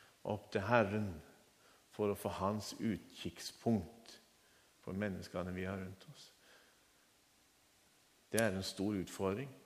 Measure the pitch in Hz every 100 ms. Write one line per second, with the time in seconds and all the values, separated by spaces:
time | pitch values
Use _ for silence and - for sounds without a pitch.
0 | - - 95 104 - 107 98 120 101 107
1 | 101 80 - - - _ - - _ -
2 | 104 95 101 92 95 107 - - 113 90
3 | - - 87 - - - 120 110 82 -
4 | - - - _ - - - _ - 95
5 | 104 90 92 87 92 92 92 98 92 98
6 | - - - - - - - _ _ _
7 | _ _ _ _ _ _ _ _ _ _
8 | _ _ - 107 113 95 95 - 101 104
9 | 85 - 98 101 139 -